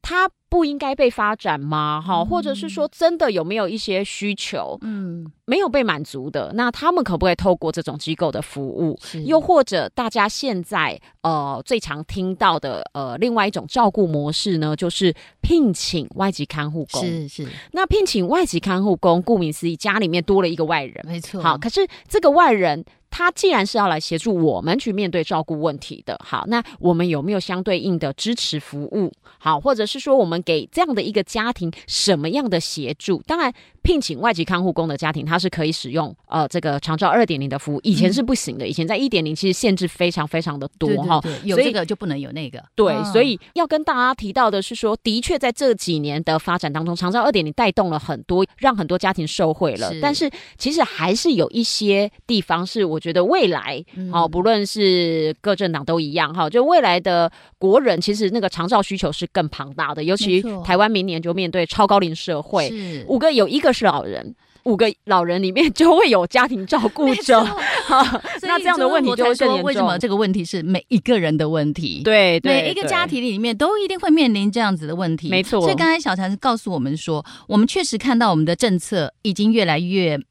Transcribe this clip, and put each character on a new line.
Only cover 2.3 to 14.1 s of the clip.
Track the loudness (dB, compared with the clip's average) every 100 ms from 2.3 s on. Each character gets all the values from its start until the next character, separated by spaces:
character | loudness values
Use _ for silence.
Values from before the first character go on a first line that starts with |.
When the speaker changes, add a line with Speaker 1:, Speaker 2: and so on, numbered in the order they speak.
| -2
Speaker 1:
者 | -2
是 | -6 -6
说 | -4 -4
真 | 0 0 2
的 | 0
有 | 0
没 | -2
有 | -4 -4
一 | -6
些 | -4 -4
需 | -4 -6 -6
求， | -6 -6 -8 -8 -10
Speaker 2:
嗯。 | -10 -8 -8 -10 -14 _
Speaker 1:
没 | -2 0
有 | 0
被 | 0
满 | 0 -2
足 | -6 -10 -8
的， | -6 -6
那 | -2 -2
他 | 0 0
们 | 0
可 | 0 0
不 | 0
可 |
以 |
透 | 2 2 0
过 | -2
这 | -6
种 | -8 -8
机 | -8
构 | -2 -2
的 | -4
服 | -8 -8
务？ | -8 -4 -4 -4
Speaker 2:
是。 | -10 -10
Speaker 1:
又 | 2 2
或 | 4 4
者 | 4 0 -4
大 | -4 -4
家 | 0 0
现 | 0 -4 -4
在， | -4 -2 -2 -4 _ _
呃， | -2 -2 -4 -8 -4
最 | -4
常 | -4 -10
听 | -8 -6 -4 2
到 | 2 2
的， | -4 -8 -8
呃， | -8 -8 -2
另 | 0
外 | 2 0
一 |
种 | -2 -4
照 | 2 2
顾 | 2
模 | 0